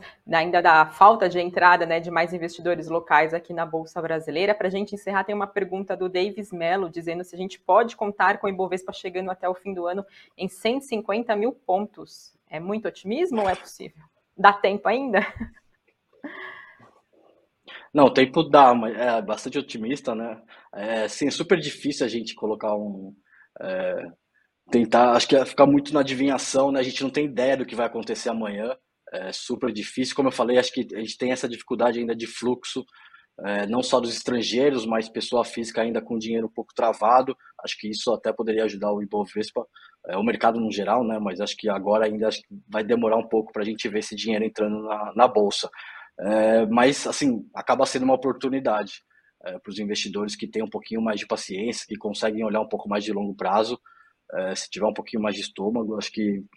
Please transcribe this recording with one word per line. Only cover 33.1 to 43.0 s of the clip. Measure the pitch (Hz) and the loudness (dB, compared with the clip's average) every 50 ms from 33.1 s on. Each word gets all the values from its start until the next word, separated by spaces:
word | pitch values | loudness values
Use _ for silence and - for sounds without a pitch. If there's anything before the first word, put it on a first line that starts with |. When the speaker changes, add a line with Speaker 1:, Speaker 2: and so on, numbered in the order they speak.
| _ - _ _ _ - 92 | _ -20 _ _ _ -10 -8
Speaker 2:
é, | 101 104 101 101 | -4 -4 -4 -2
não | 101 117 127 | -2 -2 -2
só | 127 - 131 123 | 0 2 2 2
dos | 120 117 110 | 2 0 -6
estrangeiros, | - - - 123 117 104 92 107 123 139 147 135 123 110 | -6 -4 -2 -2 -2 -2 0 0 2 2 4 2 2 -2
mas | 113 113 113 110 - | 0 -2 -2 -2 -4
pessoa | - 113 - - 123 120 113 | -8 -8 -6 0 0 0 0
física | - - 117 117 - - 117 | 0 -4 -8 -8 -4 -2 -2
ainda | 113 117 113 110 | -2 0 -2 -4
com | 110 - 120 113 | -4 -4 -6 -6
dinheiro | 110 113 117 113 113 | -4 -2 -2 -2 -2
um | 107 | -4
pouco | - 120 110 _ - | -6 -10 -10 _ -4
travado. | - 120 113 107 - 107 110 123 131 131 135 127 _ _ - _ - | -2 0 0 0 2 4 6 6 6 4 2 -6 _ _ -20 _ -14
Acho | - - - - | -12 -12 -12 -10
que | - 107 | -8 -8
isso | 107 - - 120 | -8 -4 0 0
até | 107 101 - 113 | 0 0 0 -4
poderia | 107 - 110 113 107 110 110 | -2 -2 -2 0 0 0 0
ajudar | 107 101 98 104 104 | 0 -2 -2 -2 -2
o | 104 104 | -2 -2
Ibovespa, | 104 101 107 104 104 - - 107 107 - - 120 113 _ _ - - - _ _ - - | -4 -4 -2 -4 -4 -2 -4 -6 -6 -4 -4 -6 -6 _ _ -20 -20 -20 _ _ -10 -6
é, | 90 | -4
o | 98 | -2
mercado | 107 117 107 - 120 117 113 117 | 0 0 0 4 2 2 2 2
no | 113 110 | -2 -2
geral, | 101 101 95 98 110 127 120 | -2 -2 0 0 2 2 2
né? | 110 110 107 | 0 -2 -2
Mas | 104 98 90 90 | -4 -4 -4 -4
acho | 104 101 - | -6 -6 -6
que | - - 104 | -4 -4 -2
agora | 98 98 95 101 104 110 110 | -2 -2 0 2 2 4 2
ainda | 107 107 107 110 107 | 2 0 0 -2 -2
acho | 104 - | -2 -4
que | _ _ 101 101 _ _ | _ _ -20 -20 _ _
vai | 107 107 107 | -6 -6 0
demorar | 104 117 117 | 0 0 2